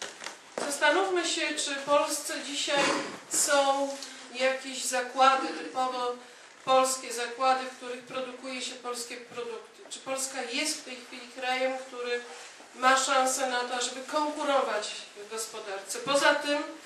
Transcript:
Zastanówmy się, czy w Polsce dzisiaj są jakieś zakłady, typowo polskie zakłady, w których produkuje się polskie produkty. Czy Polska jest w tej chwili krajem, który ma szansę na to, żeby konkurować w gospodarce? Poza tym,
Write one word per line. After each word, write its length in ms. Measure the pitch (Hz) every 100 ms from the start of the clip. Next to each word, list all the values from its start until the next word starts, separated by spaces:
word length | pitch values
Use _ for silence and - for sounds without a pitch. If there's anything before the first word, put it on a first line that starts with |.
| - - - - - - 294
Zastanówmy 640 | 277 302 339 381 359 320
się, 280 | 330 302 294
czy 200 | 285 285
w 80 |
Polsce 500 | 294 294 302 294 - 294
dzisiaj 400 | 254 285 - 285 - - - - -
są 600 | - - 285 277 277 277 277 - - -
jakieś 520 | 247 262 262 269 254 -
zakłady, 640 | 254 247 269 262 262 -
typowo 680 | - - 262 254 254 247 247 - - - - -
polskie 480 | 262 262 - -
zakłady, 520 | 226 240 262 262 254 254
w 120 | -
których 260 | 247 247
produkuje 580 | 254 262 254 254 269 262
się 140 | - -
polskie 420 | 247 240 - 247
produkty. 640 | 240 - 226 220 - - -
Czy 100 | -
Polska 420 | - 262 - 269
jest 360 | 240 262 311 -
w 60 |
tej 120 | - 247
chwili 320 | - 254 247 -
krajem, 400 | 254 254 262 262
który 440 | - 247 247 240 240 - - - - 240
ma 220 | 254 262
szansę 520 | 269 277 262 269 262
na 100 | 247
to, 220 | 247 247
żeby 200 | 247 262
konkurować 880 | 262 302 302 302 277 277 233 214 - - - 208
w 140 | 208
gospodarce? 680 | 220 - 220 202 196 - 240
Poza 360 | 247 277 302 285
tym, 280 | 285 294 294 -